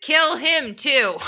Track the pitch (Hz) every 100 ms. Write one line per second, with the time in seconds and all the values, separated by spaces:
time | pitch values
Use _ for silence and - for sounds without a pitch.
0 | - 311 320 339 311 330 262 208 262 269
1 | 214 180